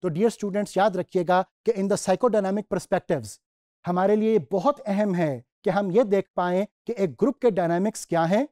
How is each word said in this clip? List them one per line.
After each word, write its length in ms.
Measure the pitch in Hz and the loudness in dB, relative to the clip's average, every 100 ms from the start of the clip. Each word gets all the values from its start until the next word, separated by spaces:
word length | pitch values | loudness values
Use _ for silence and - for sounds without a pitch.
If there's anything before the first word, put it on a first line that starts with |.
तो 80 | 180 | -4
डियर 200 | 156 226 | 0 0
स्टूडेंट्स, 480 | - 208 190 202 - | 0 -6 -4 -4 0
याद 200 | 196 180 | 0 0
रखिएगा 440 | 170 185 165 180 | -4 -4 2 2
कि 300 | 185 _ - | 0 _ -4
in 120 | 226 | -2
the 120 | 196 196 | 0 -2
psychodynamic 680 | - 185 247 214 190 202 | 0 2 2 2 0 -2
perspectives 760 | 202 196 - 185 - 160 110 - _ _ _ _ - | -2 -6 -2 -4 -2 -4 -4 -16 _ _ _ _ -4
हमारे 300 | 180 196 214 | 0 2 2
लिए 240 | 220 220 | 4 0
बहुत 400 | 147 196 180 285 | 0 -2 0 -2
अहम 360 | - 196 208 175 | -2 -2 0 0
है 280 | 160 127 - _ | -2 -2 -10 _
कि 60 | - | -2
हम 220 | 180 208 | -2 0
ये 120 | 180 | 2
देख 260 | 240 196 190 - | 2 2 0 -4
पाएं 320 | 180 180 208 _ - | 0 0 -2 _ -10
कि 80 | 233 | -4
एक 160 | 196 | -4
ग्रुप 260 | 127 233 - | 0 -2 2
के 120 | 247 | 0
डायनामिक्स 540 | 185 170 170 202 - - | 0 0 0 -2 -4 -4
क्या 180 | 165 | 0
हैं 240 | 165 202 294 | 2 0 0